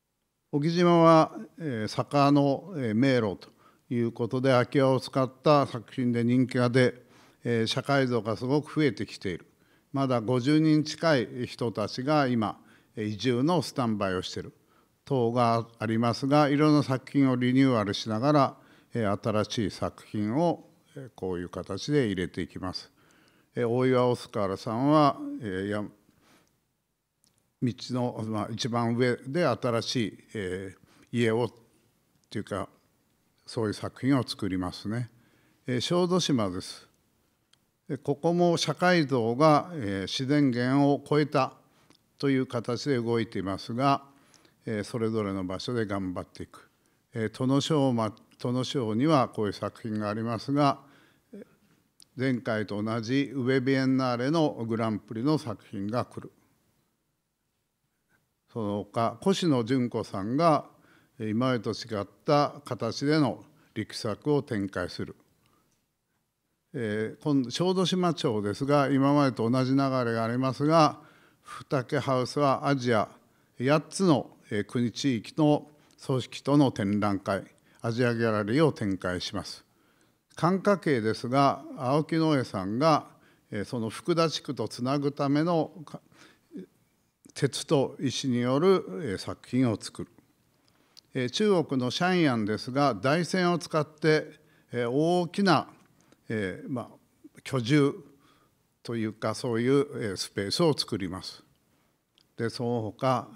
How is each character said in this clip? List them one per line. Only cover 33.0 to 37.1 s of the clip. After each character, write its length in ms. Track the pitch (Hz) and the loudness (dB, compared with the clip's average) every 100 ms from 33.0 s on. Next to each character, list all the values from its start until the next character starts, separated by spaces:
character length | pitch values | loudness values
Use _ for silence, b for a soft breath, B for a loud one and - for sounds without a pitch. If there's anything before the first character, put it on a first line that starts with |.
| _ _ _ _ - | _ _ _ _ -12
そ 180 | - | -4
う 40 | 110 | -4
い 20 | |
う 20 | |
作 300 | 98 98 - | -4 -8 -6
品 160 | 127 139 | 0 0
を 100 | 113 | 0
作 180 | - 101 | -4 -4
り 120 | 92 | -2
ま 160 | 92 | -4
す 160 | - 101 | -6 -8
ね。 180 | 113 120 _ b b b b - | -6 -8 _ b b b b -6
え 120 | 123 | -4
ー、 20 | |
小 260 | - 175 180 | -2 0 0
豆 140 | 180 | 0
島 300 | - 139 101 | 0 0 0
で 100 | 90 | -4
す。 260 | - - - _ _ | -10 -14 -20 _ _